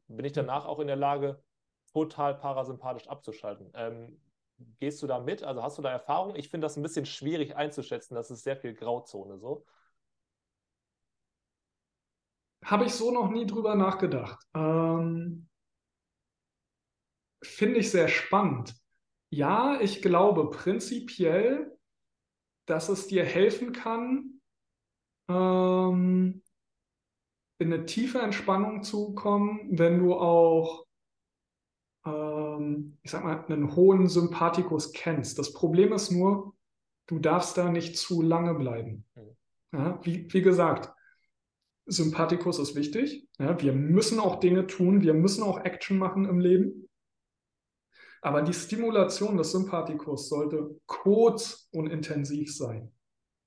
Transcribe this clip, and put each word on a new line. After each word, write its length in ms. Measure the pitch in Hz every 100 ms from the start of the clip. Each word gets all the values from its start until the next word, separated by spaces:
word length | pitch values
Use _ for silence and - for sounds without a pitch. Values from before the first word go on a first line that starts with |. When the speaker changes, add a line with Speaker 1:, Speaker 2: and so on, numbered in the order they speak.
| -
Speaker 1:
bin 180 | 113 135
ich 80 |
Speaker 2:
Mhm. 140 | 143 127
Speaker 1:
danach 180 | 135 151
auch 140 | 147
in 80 | 147
der 80 | 139
Lage, 480 | 139 143 139 - _ _ _ _ _
total 440 | 151 156 151 143 139
parasympathisch 720 | 143 135 127 127 127 127 -
abzuschalten. 640 | 151 - 110 107 104 95
Ähm, 480 | 117 117 117 117 - _ _ _ _ 123 110
gehst 220 | 139 143
du 40 | 143
da 120 | 127
mit? 240 | 123 -
Also 200 | 127 123
hast 140 | 123 147
du 40 |
da 100 | 139
Erfahrung? 440 | 127 - 156 190 151
Ich 140 | 143
finde 160 | 170 151
das 120 | 147
ein 60 |
bisschen 220 | 156 160 139
schwierig 500 | - 135 165 147 147
einzuschätzen, 600 | 147 147 120 120 - 120
das 160 | 117
ist 120 | 117
sehr 140 | - 107
viel 160 | 123
Grauzone 640 | 110 113 120 123 101 98 95
so. 280 | 110 151 _ _ _ _ _ _ _ _ _ _ _ _ _ _ _ _ _ _ _ _ _ _ _ _ _ _ _ _ _ _
Speaker 2:
Habe 220 | - 208 240
ich 80 |
so 180 | - 226
noch 180 | 247 202
nie 160 | 226 214
drüber 300 | 208 214 208
nachgedacht. 720 | 190 190 180 139 110 - _
Ähm, 920 | 160 156 160 165 165 165 165 170 170 - _ _ _ _ _ _ _ _ _ _ _ _ _ _ _ _ _ _ _
finde 380 | - - 214 240
ich 120 | 175
sehr 160 | 185 156
spannend. 680 | - - 196 196 127 110 - _ _ _ _ _
Ja, 500 | 143 143 208 262 277
ich 200 | 202 202
glaube 480 | 196 175 202 175 147
prinzipiell, 1300 | - 180 220 - 240 - - 170 175 226 285 285 - _ _ _ _ _ _ _ _ -
dass 240 | 160 160
es 180 | 196 -
dir 160 | 190
helfen 480 | 170 170 208 - 240
kann, 720 | - 233 226 247 269 - - _ _ _ _ _ _ _ _ -
ähm, 1120 | 180 185 185 185 185 185 180 180 185 185 185 - _ _ _ _ _ _ _ _ _ _ -
in 140 | 165
eine 120 | 165 -
tiefe 340 | - 254 247
Entspannung 640 | 220 202 - 196 214 214
zu 300 | 202 208 208
kommen, 540 | 202 208 202 208 214 208
wenn 280 | 170 170 175
du 140 | 180
auch, 720 | 180 175 170 165 165 165 165 - _ _ _ _ _ _ _ _ _ _ _ 160
ähm, 920 | 151 151 151 151 151 147 147 147 -
ich 100 | -
sag 120 | 151
mal, 200 | 160 160 -
einen 280 | 156 143 170
hohen 320 | 190 190 185
Sympathikus 840 | 165 170 170 170 170 180 156 -
kennst. 460 | - - 156 117 -
Das 140 | 139
Problem 400 | - 170 170 202
ist 180 | 208 -
nur, 420 | 175 190 196 - - _ _ _ _ -
du 120 | 160
darfst 380 | 151 175 175 -
da 120 | 175
nicht 280 | 170 170 -
zu 240 | - 175
lange 320 | 160 165 170
bleiben. 520 | 156 131 117 110 104 - -
Speaker 1:
Mhm. 220 | 107 113 _ _ _
Speaker 2:
Ja, 260 | 151 151 185
wie, 280 | 175 170 -
wie 100 | 190
gesagt, 520 | 185 175 165 - - - _ _ _ _ _ _ _ _ -
Sympathikus 760 | 190 156 151 160 175 180 147
ist 160 | 139 143
wichtig. 520 | 147 220 285 - - -
Ja, 200 | 139 170
wir 120 | 143
müssen 460 | 131 147 175 220 226
auch 200 | 196 -
Dinge 280 | 180 185 185
tun, 340 | - 180 202
wir 120 | 175
müssen 300 | 156 185 196
auch 200 | 214 180
Action 340 | 185 - - 190
machen 280 | 190 196 196
im 140 | 180
Leben. 480 | 180 185 - - - _ _ _ _ _ _ _ _ _ _ _ - -
Aber 200 | 143 147
die 120 | 156
Stimulation 840 | 175 - 220 226 214 185 - 202 196
des 140 | 156
Sympathikus 800 | 185 185 170 156 151 - 139 -
sollte 500 | 147 147 156 147 - -
kurz 840 | - 190 214 233 - - - _
und 160 | 160 156
intensiv 680 | 160 151 147 139 147 147 -
sein, 360 | 127 113 113 _ _ _ _ _